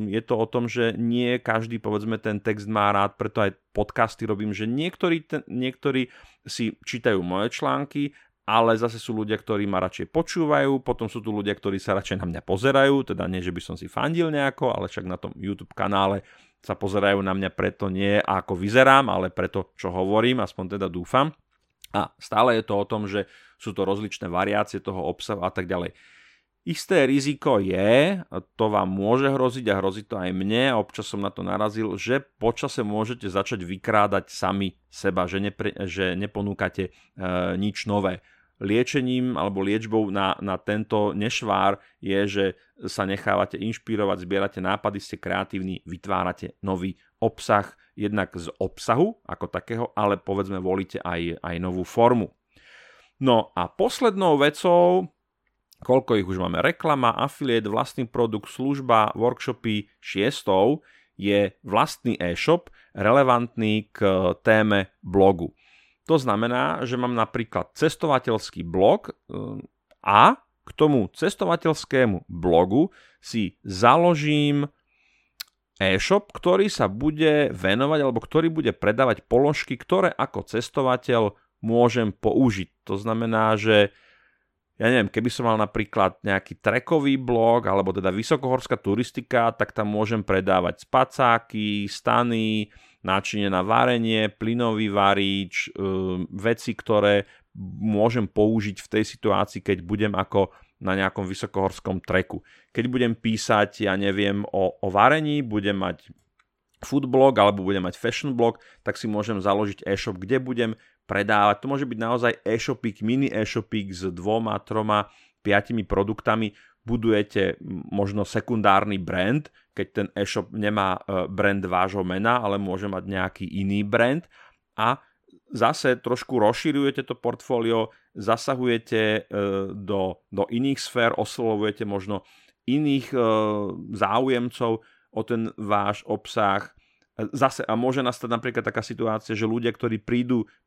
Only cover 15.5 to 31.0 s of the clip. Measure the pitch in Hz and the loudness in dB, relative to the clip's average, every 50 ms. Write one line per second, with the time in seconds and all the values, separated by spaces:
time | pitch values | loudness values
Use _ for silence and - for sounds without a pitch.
15.5 | 101 - 101 - - - - 98 101 98 98 95 101 95 - _ - _ _ _ | -6 -8 -10 -14 -6 -4 -2 0 2 2 2 2 0 -2 -6 _ -20 _ _ _
16.5 | _ _ _ - 98 - 98 95 98 101 98 98 101 98 95 95 95 98 95 92 | _ _ _ -8 -6 -6 -4 -2 0 2 2 4 2 2 0 -2 -2 -2 -4 -4
17.5 | - - 98 95 - _ 101 98 92 92 98 101 101 104 - - 95 98 - - | -4 -2 -2 -2 -2 _ -6 -4 -2 -2 0 2 2 2 2 0 -2 -2 -2 -4
18.5 | 95 87 95 101 113 127 135 135 135 135 135 107 92 92 92 87 - - 92 92 | -6 -4 -4 0 2 4 6 6 6 4 4 2 -2 -2 -4 -4 -4 -6 -8 -6
19.5 | - 101 90 - _ - - 87 87 92 95 95 104 110 113 123 127 123 98 - | -6 -8 -8 -8 _ -10 -8 -6 -4 -2 -2 0 2 2 2 2 0 -2 -4 -6
20.5 | - - 92 87 98 101 95 95 85 90 87 - - 131 143 160 - _ _ _ | -8 -10 -10 -8 -6 -6 -6 -6 -6 -8 -6 0 0 0 0 0 -4 _ _ _
21.5 | _ _ _ _ _ _ - _ - 101 - - - _ - - 110 107 120 127 | _ _ _ _ _ _ -16 _ -4 -4 -4 -4 -8 _ -12 -2 2 2 4 4
22.5 | 117 113 107 - 104 101 101 - 113 107 104 98 98 104 95 - - - - _ | 2 0 -2 -2 -2 -2 -2 -2 -4 -4 -4 -4 -4 -4 -6 -6 -12 -20 -20 _
23.5 | _ _ - 113 90 - 95 95 98 104 107 98 - - 101 87 87 90 98 101 | _ _ -12 -10 -4 -2 -2 0 0 -2 -4 -8 -8 -10 -8 -4 -2 -2 0 0
24.5 | 104 104 104 - - 98 - 98 95 92 73 80 - - - - 107 95 87 95 | 0 -2 -2 -2 -6 -8 -8 -8 -8 -4 -6 -6 -6 -6 -8 -8 -6 -4 -4 -4
25.5 | - 95 92 87 92 90 87 90 - _ _ _ _ _ _ _ _ _ _ _ | -4 -6 -4 -4 -4 -4 -4 -8 -10 _ _ _ _ _ _ _ _ _ _ _
26.5 | _ _ _ 170 160 - - - 196 160 135 127 139 143 135 147 143 - - 151 | _ _ _ -8 -8 -8 -2 2 4 4 4 4 4 2 2 0 -4 -2 0 2
27.5 | 123 104 95 95 92 90 98 107 117 135 151 185 202 180 - - - 92 - _ | 2 2 2 0 0 2 4 6 6 6 6 4 0 -4 -8 -10 -10 -10 -10 _
28.5 | _ - 110 107 104 101 95 95 95 98 98 107 123 131 139 139 135 135 127 127 | _ -2 0 2 2 2 0 0 0 0 2 2 2 4 4 2 2 2 0 0
29.5 | 120 131 120 107 98 95 95 98 95 107 104 _ 113 98 90 92 92 92 95 101 | -2 -2 -2 0 0 0 0 -2 -4 -6 -10 _ -8 -6 -4 -4 -4 -2 -2 0
30.5 | 110 120 131 139 123 110 101 - - - | 0 2 2 2 0 0 -2 -4 -8 -12